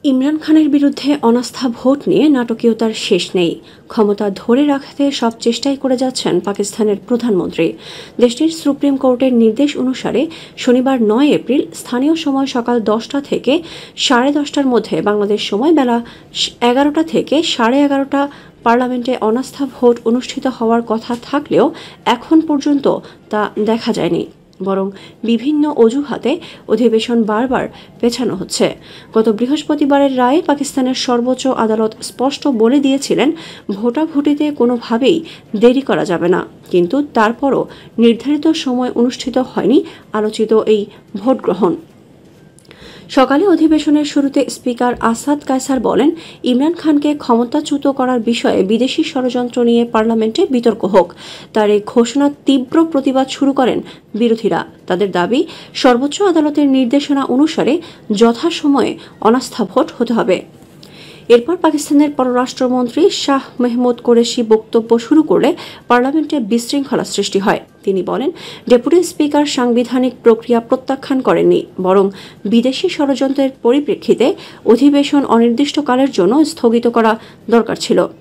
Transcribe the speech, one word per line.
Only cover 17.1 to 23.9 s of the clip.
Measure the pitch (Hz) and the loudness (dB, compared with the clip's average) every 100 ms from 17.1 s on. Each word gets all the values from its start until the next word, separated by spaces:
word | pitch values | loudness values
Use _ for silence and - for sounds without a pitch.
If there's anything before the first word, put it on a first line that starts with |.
| - - 285 | -2 0 -2
সাড়ে | 330 - 226 277 | 0 0 2 2
এগারোটা | 285 277 269 277 285 - - - | 2 0 -2 -2 -4 -6 -20 -4
পার্লামেন্টে | 233 240 247 254 240 247 | 2 2 2 -2 -4 -2
অনাস্থা | 214 233 262 - 269 - | 0 -2 -4 -8 -8 2
ভোট | 240 233 | 2 2
অনুষ্ঠিত | - 247 - - 262 | 0 -2 -4 -6 -6
হওয়ার | 233 226 233 | -2 0 0
কথা | 233 226 - 240 | 0 -6 -4 -10
থাকলেও | - 285 294 175 277 - - - | -4 -6 0 2 2 -2 -20 -8
এখন | - 240 - 320 | -4 -2 0 -2
পর্যন্ত | 311 294 294 285 190 - - - - | 0 -2 0 0 0 -2 -8 -20 -6
তা | 214 208 - | -4 -4 -2
দেখা | 214 226 233 | -2 -2 -2